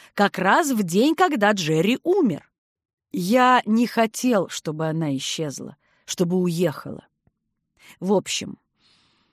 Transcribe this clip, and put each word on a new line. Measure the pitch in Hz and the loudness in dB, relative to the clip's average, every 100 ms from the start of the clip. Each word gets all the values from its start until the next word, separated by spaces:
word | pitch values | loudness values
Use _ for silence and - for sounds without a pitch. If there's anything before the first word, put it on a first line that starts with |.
| - | -10
как | - 202 - | -2 0 0
раз | 185 262 302 | 2 2 2
в | 226 | 0
день, | 185 180 277 330 | 0 2 2 2
когда | 370 302 202 | 0 2 2
Джерри | 208 156 156 190 247 | 0 0 0 0 0
умер. | 330 392 262 151 _ _ _ _ _ _ _ | 0 2 2 -2 _ _ _ _ _ _ _
Я | 190 175 247 254 254 - | -4 0 4 4 4 2
не | 220 240 | 0 0
хотел, | - 226 - 254 214 170 | 0 -2 0 0 0 -2
чтобы | - - 156 160 | -6 -8 -4 -4
она | 160 156 135 | -2 -2 -4
исчезла, | - - 151 127 127 - _ _ - | -6 -6 -8 -8 -16 -20 _ _ -10
чтобы | - 175 185 | -4 0 0
уехала. | 180 165 170 - - - - _ _ _ _ _ _ _ - - | 0 0 -2 -2 -12 -16 -18 _ _ _ _ _ _ _ -20 -8
В | 180 | 0
общем, | 196 - - - - _ _ _ _ _ _ _ | 0 0 -8 -8 -16 _ _ _ _ _ _ _